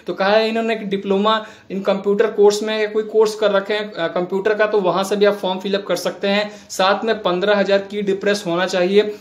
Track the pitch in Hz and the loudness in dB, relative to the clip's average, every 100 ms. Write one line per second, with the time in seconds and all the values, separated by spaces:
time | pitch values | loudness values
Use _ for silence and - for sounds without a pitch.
0 | - 175 196 214 220 226 226 226 202 196 | -10 -4 2 2 2 -2 -2 -4 -4 -4
1 | 196 196 208 220 214 - - 185 196 196 | 0 0 2 0 -2 -18 -10 -6 -2 -2
2 | 202 202 208 214 208 208 220 214 214 214 | 0 2 2 6 4 4 -2 -2 -2 -2
3 | 214 220 214 208 208 196 196 214 208 185 | 0 2 2 2 0 0 0 -4 -4 -6
4 | 165 180 180 196 208 208 214 214 180 175 | -4 -2 -2 -2 0 0 2 2 0 0
5 | 196 208 202 202 185 190 196 196 196 175 | -2 2 2 2 -2 -4 -4 -4 -2 -2
6 | 185 180 202 202 208 - - - 190 202 | -2 -4 -2 0 -2 -8 -14 0 2 2
7 | 226 208 185 180 196 202 190 196 196 208 | 0 0 0 0 2 2 4 2 0 -6
8 | 190 190 196 202 175 170 185 185 180 202 | -2 -2 0 -2 -2 -2 0 0 2 2
9 | 214 - | 2 -4